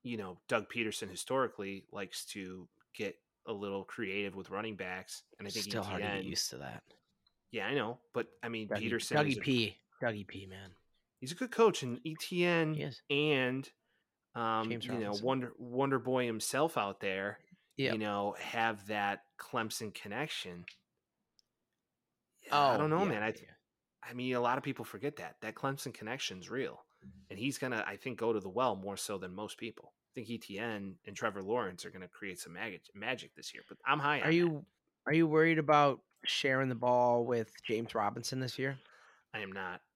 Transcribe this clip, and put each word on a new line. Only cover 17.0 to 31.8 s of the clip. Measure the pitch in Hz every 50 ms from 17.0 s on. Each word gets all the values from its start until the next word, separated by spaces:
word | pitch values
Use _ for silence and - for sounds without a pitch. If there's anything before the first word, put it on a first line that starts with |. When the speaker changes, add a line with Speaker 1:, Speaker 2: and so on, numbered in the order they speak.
Speaker 1:
there, | - 98 95 95 95 101 101 - _ _ - _ _ _ _ -
Speaker 2:
Yep. | 135 131 - 110
Speaker 1:
you |
know, | 107 104 101 101 101 104 101 -
have | - - - 117 113 113 110 104 98 101
that | 107 104 101 101 101 - - _ _ -
Clemson | - - - 123 110 110 - - 117 104 92
connection. | - - - 104 120 147 160 - - - - 87 87 87 - - _ _ _ _ _ _ _ _ _ _ _ _ _ _ _ _ _ _ _ _ _ _ _ _ _ _ _ _ _ _ _ _ _ -
Yeah, | - - 147 143 139
I | 123 107
Speaker 2:
Oh, |
Speaker 1:
don't | 151 156
know, | 156 170 196
Speaker 2:
yeah, |
Speaker 1:
man. | 170 123 104 107
I, | 110 110
Speaker 2:
yeah, | -
yeah. | - - - _ _ _ _ _ _ _ _ _ -
Speaker 1:
I | - 123
mean, | 123 123 127 127
a | 123
lot | 120 120 127 135
of | 127
people | 147 131 - 120
forget | - - 101 104 147 143 -
that. | 90 78 - _
That | - 110 110
Clemson | - - 135 135 135 - 139 110
connection's | - 110 107 123 139 - - 101 92 87 87
real, | 107 127 131 80 62 - - _ _ _ - 64 - - - _
and | 98 95
he's | 110 139 135 -
gonna, | - 131 123 110 - -
I | 98 98
think, | - 131 120 -
go | 117 117 113
to | 107
the | 92 95
well | 92 117 127 127 104
more | 98 95 98 98 95
so | - - 104 98
than | - 92 90
most | 95 107 104 - -
people. | 117 117 104 - - - _ _ _ _
I | _
think | 135 117 101
E | 120 110
T | - - 101 98
N | 113 117 110 104 98 98 95 - _
and | - 101
Trevor | - 120 113 95 101 95
Lawrence | 95 113 123 113 92 90 85